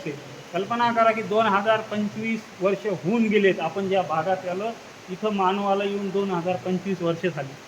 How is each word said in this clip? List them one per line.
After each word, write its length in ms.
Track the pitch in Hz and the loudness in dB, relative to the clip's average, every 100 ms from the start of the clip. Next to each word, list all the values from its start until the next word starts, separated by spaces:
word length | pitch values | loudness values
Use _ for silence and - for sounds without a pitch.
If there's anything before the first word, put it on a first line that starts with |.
| 165 | -4
आहे. 100 | 143 - - - | -8 -12 -16 -8
कल्पना 380 | 175 196 233 240 | -4 -2 0 2
करा 200 | 233 226 | 4 4
की 100 | 220 | 4
दोन 240 | 196 208 220 | 2 2 4
हजार 360 | 196 208 220 | 4 4 2
पंचवीस 580 | 220 208 208 - 226 226 - - | 0 -2 -2 -4 -4 -4 -6 -2
वर्ष 260 | 185 202 220 | 0 0 -2
होऊन 400 | 175 151 240 220 | -2 0 2 4
गेलेत 320 | 208 196 175 | 6 4 4
आपण 300 | 160 196 190 | 0 -2 0
ज्या 120 | 190 | 0
भागात 460 | 175 160 165 185 180 | 0 0 0 0 -2
आलो, 220 | 180 220 226 - - - | -4 -4 -6 -14 -18 -12
इथं 240 | 180 214 | -4 -2
मानवाला 500 | 202 185 202 202 196 | 2 2 2 2 2
येऊन 260 | 202 202 196 | 0 -2 -2
दोन 220 | 190 196 | -2 0
हजार 240 | 175 170 180 | 0 0 -2
पंचवीस 460 | 185 185 190 185 | 0 -2 0 -2
वर्ष 240 | 170 165 185 151 | 0 0 -2 -2
झाली. 180 | 135 135 | -6 -10